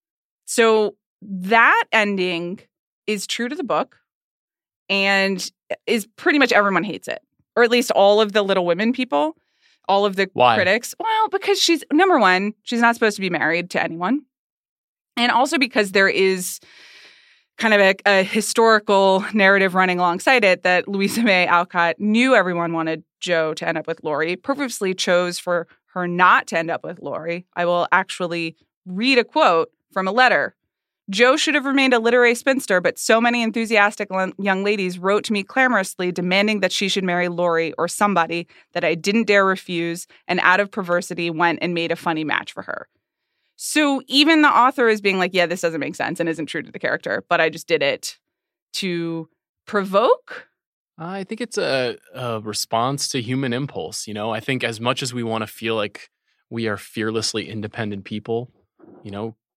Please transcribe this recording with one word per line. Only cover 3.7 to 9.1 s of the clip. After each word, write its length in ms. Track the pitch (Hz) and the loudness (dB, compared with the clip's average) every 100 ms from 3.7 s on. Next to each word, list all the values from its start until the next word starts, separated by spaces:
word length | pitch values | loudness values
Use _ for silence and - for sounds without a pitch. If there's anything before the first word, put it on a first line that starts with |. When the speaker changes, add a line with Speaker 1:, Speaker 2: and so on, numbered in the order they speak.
| 160 262 _ _ _ _ _ _ _ _ _ - | -2 -4 _ _ _ _ _ _ _ _ _ -4
Speaker 1:
and 640 | 196 196 196 196 190 - - - - - | -2 2 2 0 -2 -8 -14 -12 -8 -2
is 200 | 226 - - | -2 -4 -4
pretty 220 | 359 302 | 0 2
much 140 | 262 | 4
everyone 320 | 208 202 180 | 4 2 0
hates 240 | 202 - - | -2 -8 -10
it, 140 | - - _ _ - | -12 -14 _ _ 2
or 80 | |
at 60 | 240 | 4
least 200 | 240 - | 2 2
all 300 | - 196 208 | 4 4 4
of 120 | 214 | 2
the 100 | 208 | 0
Little 240 | 196 190 175 | 0 0 0
Women 260 | 175 226 | 0 0
people, 440 | 254 254 | -2 -2